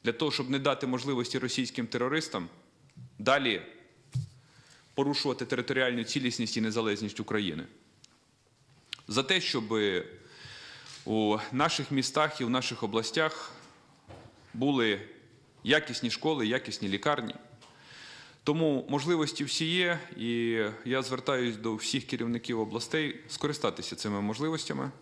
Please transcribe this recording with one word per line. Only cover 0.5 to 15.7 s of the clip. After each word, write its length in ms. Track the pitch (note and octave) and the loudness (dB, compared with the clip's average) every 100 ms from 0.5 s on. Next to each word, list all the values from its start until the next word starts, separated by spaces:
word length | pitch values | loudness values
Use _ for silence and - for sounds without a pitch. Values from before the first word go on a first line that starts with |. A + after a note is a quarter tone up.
не 80 | C#3 | 2
дати 280 | C#3 C3 C3+ | 2 2 0
можливості 520 | B2+ C3 B2+ A#2 C3 | 0 0 0 0 -2
російським 480 | B2 - B2 - A2+ | 0 0 -2 -2 -2
терористам 600 | B2 B2+ D#3 D#3 G2 B2+ - - _ - - - - | 0 0 0 -2 -4 -6 -12 -20 _ -20 -20 -18 -2
далі 440 | G#2+ C#3+ B2+ F#2+ - - - - - - - - - - - - - - | 4 4 4 0 -4 -20 -20 -20 -6 -6 -6 -16 -20 -20 -20 -20 -6 0
порушувати 460 | C#3 C#3 C#3 A#2+ | 2 2 0 -2
територіальну 600 | A#2+ B2 A#2+ C3 B2+ A#2+ | 0 -2 0 2 2 2
цілісність 520 | A#2+ D3 B2+ A#2 A2+ A#2 | 0 0 0 0 -2 0
і 40 | |
незалежність 600 | A2 A2 A2 G#2 G#2 - | 0 2 2 0 -2 -4
України. 440 | G#2 G#2+ G2 D#2 - - _ _ - _ _ _ _ _ _ - _ - - | -2 0 0 -4 -8 -16 _ _ -20 _ _ _ _ _ _ -20 _ -16 -2
За 140 | G#2+ | -2
те, 180 | C3+ F#3 | 2 2
щоб 240 | - B2 G#2+ A2 G2+ F2+ - - - - - - - - - - | 2 -2 0 2 4 2 -2 -14 -20 -20 -16 -16 -16 -16 -16 -14
у 340 | - A2 G#2+ G#2+ - | -2 4 4 4 0
наших 380 | B2+ E3 D#3+ C3+ | 2 2 2 0
містах 500 | C3+ B2 D3+ D3+ - | 0 2 2 2 2
і 40 | |
в 60 | A#2+ | 0
наших 320 | B2+ B2 A#2 | 0 0 -4
областях 680 | A2 A2+ A2+ D#3 D#3 - - - - - - - - - - - - | 0 0 0 0 0 -2 -12 -16 -20 -20 -20 -20 -20 -20 -20 -20 -14
були 460 | A2+ C#3 C3+ A2+ G2 G#2 - - - - - | 0 2 4 4 2 -4 -18 -20 -20 -20 -8
якісні 460 | - | 2